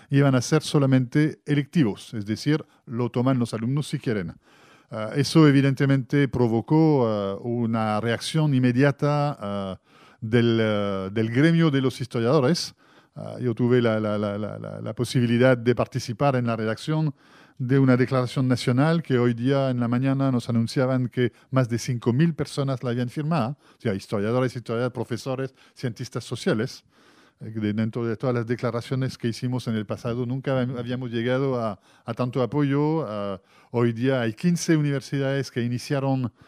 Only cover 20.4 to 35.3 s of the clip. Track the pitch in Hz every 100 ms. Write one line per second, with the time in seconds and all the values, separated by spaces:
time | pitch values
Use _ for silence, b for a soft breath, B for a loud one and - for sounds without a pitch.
20.4 | - 117 113 147 127 131 123 - 120 b
21.4 | b 131 120 117 - 123 123 120 170 151
22.4 | 143 - 135 127 127 120 123 156 151 165
23.4 | 113 143 b b 120 98 - 107 104 123
24.4 | 127 123 110 117 123 123 110 113 139 131
25.4 | 135 _ b b 127 - 127 123 - 117
26.4 | 196 120 113 - _ b b b b b
27.4 | 110 110 107 107 110 120 117 107 139 120
28.4 | 113 123 123 117 - 131 131 - 117 107
29.4 | 127 123 127 110 107 110 123 117 120 131
30.4 | 143 131 123 127 120 127 127 117 120 127
31.4 | 135 123 110 95 b b b 117 123 135
32.4 | 120 147 143 143 151 160 110 104 101 95
33.4 | b b b 120 120 113 131 131 113 110
34.4 | 180 170 - 160 147 139 - 139 135